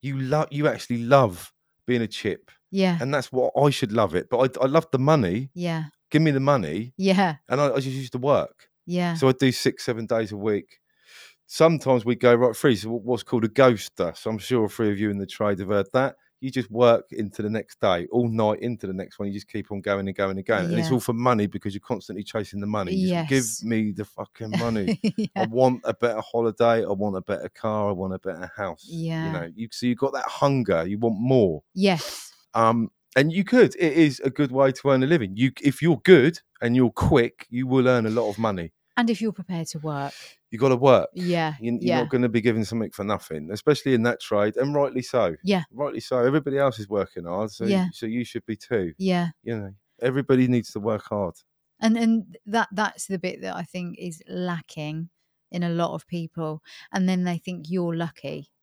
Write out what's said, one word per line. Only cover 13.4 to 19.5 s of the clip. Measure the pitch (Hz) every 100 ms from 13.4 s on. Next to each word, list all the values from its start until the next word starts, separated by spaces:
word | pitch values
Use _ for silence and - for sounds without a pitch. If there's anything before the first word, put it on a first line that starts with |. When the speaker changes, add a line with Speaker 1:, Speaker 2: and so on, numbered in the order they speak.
Speaker 1:
a | 110
ghoster. | 104 135 110 - - 87 80
So | -
I'm | 110
sure | 92 127
a | 107
few | - 110
of | 98
you | 104
in | 101
the | 95
trade | - 104 98
have | 95
heard | 104 98
that. | 127 135 - _ _
You | 135
just | 131 123
work | 107 123 117 -
into | - 104 -
the | 104
next | 110 - -
day, | 104 87 87
all | 120 120
night | 110 107 107
into | 120 117 98
the |
next | 95 92 -
one. | 101
You |
just | 101
keep | -